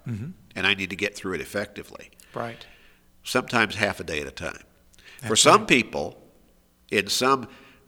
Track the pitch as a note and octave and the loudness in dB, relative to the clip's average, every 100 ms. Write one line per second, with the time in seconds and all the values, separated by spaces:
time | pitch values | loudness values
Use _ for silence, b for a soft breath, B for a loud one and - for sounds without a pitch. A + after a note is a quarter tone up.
0 | - G#2+ C3+ F#3 - - F#2+ G2 F#2 F#2 | -10 -8 -8 -14 -12 -2 0 0 -2 -2
1 | G2+ - G2 F2 - G2+ G#2 - - - | -4 -4 -6 -6 -4 -6 -6 -10 -16 -18
2 | - - - A#2+ A#2 A#2 - b b b | -20 -20 -12 -10 -10 -12 -18 b b b
3 | b _ - B2+ - B2 G#2+ F#2 G2+ - | b _ -4 -2 0 2 2 2 0 0
4 | F2 D#2 C#2 - E2 - - _ _ - | -4 -4 -6 -8 -10 -10 -16 _ _ -20
5 | B B A2+ A2 C#3+ G3 G#3+ C#3+ G#2+ C#2+ | B B -2 4 8 6 6 2 2 -4
6 | D#2 - - _ _ _ _ _ _ G#2 | -6 -8 -20 _ _ _ _ _ _ -2
7 | G2 - C3 C3+ A2+ B B B | 0 0 2 2 -2 B B B